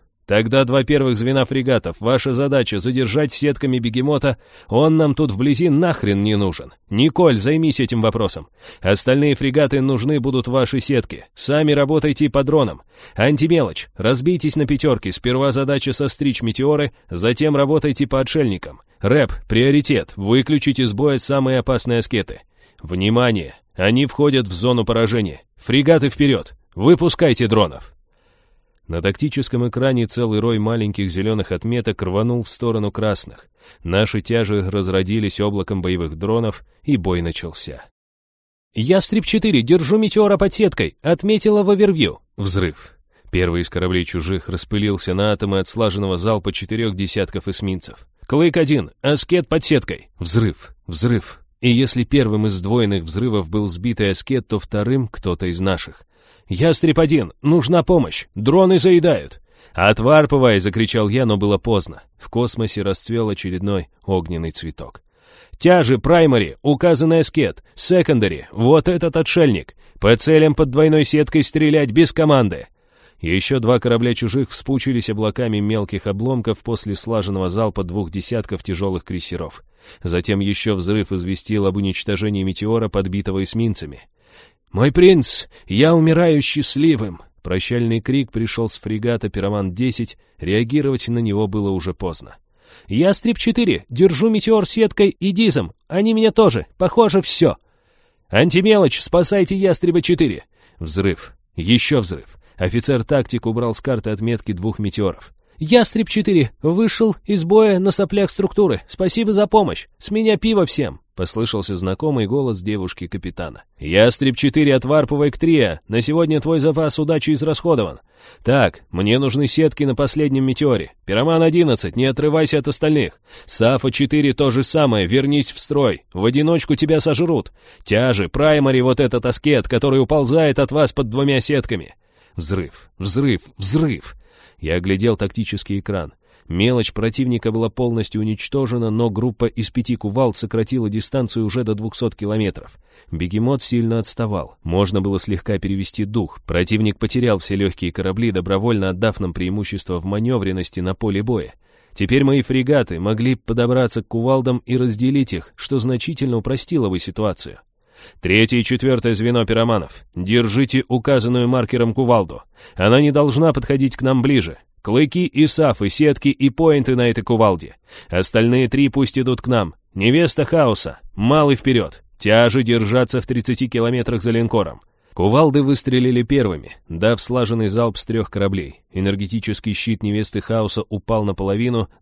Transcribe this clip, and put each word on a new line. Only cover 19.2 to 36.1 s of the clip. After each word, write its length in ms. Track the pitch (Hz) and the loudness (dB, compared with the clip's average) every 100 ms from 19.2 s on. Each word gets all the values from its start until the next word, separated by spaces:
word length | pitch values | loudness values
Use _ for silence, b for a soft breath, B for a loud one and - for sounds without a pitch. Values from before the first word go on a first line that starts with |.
| 127 - - | 2 -4 -2
приоритет — 640 | 110 131 143 139 120 - | 2 4 4 2 0 -2
выключить 640 | - 98 127 127 151 143 131 | -6 2 2 2 0 0 0
из 140 | 123 | -2
боя 260 | 101 147 131 | 0 0 0
самые 400 | - 139 131 131 | 0 0 0 0
опасные 400 | 117 123 - 117 | 0 -2 0 -2
аскеты. 440 | 117 113 - - _ b b b | 0 -4 -4 -12 _ b b b
Внимание, 760 | 76 90 101 117 123 104 67 - _ | -8 -2 2 2 2 0 -6 -14 _
они 320 | - 98 120 139 | -2 0 2 0
входят 400 | - 147 135 101 | 0 2 2 -2
в 60 | |
зону 320 | 87 120 120 | -2 0 0
поражения. 580 | 107 113 113 117 95 69 _ _ | 0 0 0 0 -4 -8 _ _
Фрегаты 520 | - 127 143 160 135 | 0 2 4 4 2
вперёд, 460 | - 143 113 - - _ - | 2 2 2 -4 -18 _ 0
выпускайте 720 | 123 175 170 - 160 117 113 | 4 4 4 2 2 2 2
дронов! 480 | 110 85 - - _ _ _ _ _ _ _ _ _ - | 2 2 -4 -20 _ _ _ _ _ _ _ _ _ -10
На 140 | 85 | -2
тактическом 680 | 95 - 151 143 - 120 120 | -2 -2 -2 -2 -2 -2 -2
экране 380 | 123 135 127 110 | 0 0 0 0
целый 340 | 120 117 107 | -2 0 0
рой 180 | 117 110 | 0 0
маленьких 540 | 107 117 104 98 95 | 0 0 -2 -2 -4
зелёных 400 | 87 107 107 92 | -2 -2 -2 -2
отметок 500 | 90 113 120 113 - | -4 -2 -2 -2 -4
рванул 400 | 92 98 117 120 | -2 0 0 -2
в 60 | 110 | -4
сторону 420 | - 120 110 104 | -4 -2 -2 -4
красных. 560 | - 107 98 - - _ b b b | -2 -2 -2 -8 -16 _ b b b
Наши 360 | 82 95 110 107 | -2 0 0 -2
тяжи 480 | - 117 101 104 95 | -2 -2 0 -2 -2
разродились 720 | 101 92 95 92 110 104 - | -2 0 -2 0 -2 -2 -2
облаком 400 | 104 101 92 98 | -2 -2 -4 -4
боевых 360 | 90 87 80 | -2 -4 -4